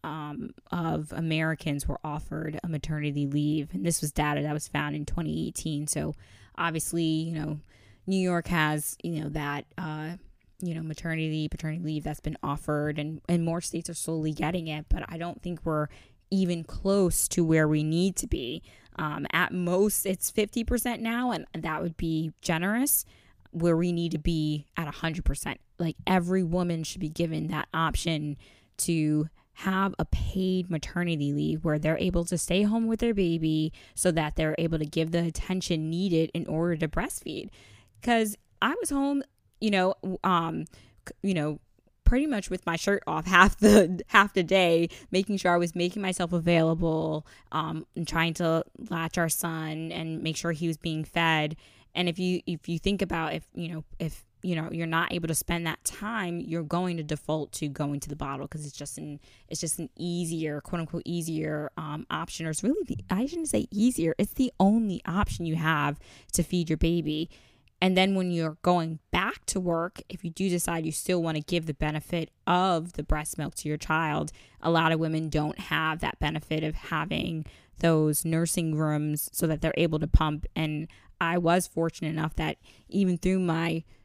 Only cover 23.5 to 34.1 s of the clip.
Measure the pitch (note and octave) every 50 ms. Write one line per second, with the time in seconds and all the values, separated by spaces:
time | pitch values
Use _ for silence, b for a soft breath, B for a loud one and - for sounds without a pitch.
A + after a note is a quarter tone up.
23.5 | - E3+ E3 F3 E3 E3 F3 F3+ F3 E3+ E3+ E3+ F3 D#3+ D3+ E3+ E3+ D#3 D3+ D3+
24.5 | D3+ D3 D3 _ - - E3 D3 C#3+ - - D#3+ D#3+ F3+ - - C#3+ - - D3+
25.5 | - - _ _ _ - F3 D#3+ - - - - F#3+ F#3 F3 F3 F#3 F#3+ F3+ D#3+
26.5 | E3+ F3+ F3 F3 E3+ D#3+ D#3+ - - F#3+ E3 D#3 D#3+ - E3+ D#3+ D#3+ D#3 D#3+ D#3+
27.5 | F3 D3+ - - - D#3+ E3 D#3+ C3+ - - F3 D#3+ D3 D3+ D3 D3 b b b
28.5 | b b b b b - - - E3+ D#3+ D#3 D3+ D3+ D3+ D3+ D#3+ - b b b
29.5 | _ - - F#3+ F#3+ F#3+ G3 G3 - - - - - - - - - F#3 F#3+ F#3
30.5 | F#3 F#3 F3 F3+ E3+ D#3 - - - F3 F3 F3 E3 D3 C#3+ C#3+ C#3+ D3 D3+ D#3
31.5 | D#3 D#3+ - E3 D3+ D3+ D3+ D#3 D#3+ - - F3+ F3+ E3+ E3+ - F3+ D#3+ - -
32.5 | F3+ F#3+ G#3 G#3 A3 A3+ A3+ A3+ A3+ A3 A#3+ A#3 A3 G3+ F#3 E3+ E3 E3 D#3+ D#3+
33.5 | D#3 D#3 D#3 D#3 B B B B B - - F3+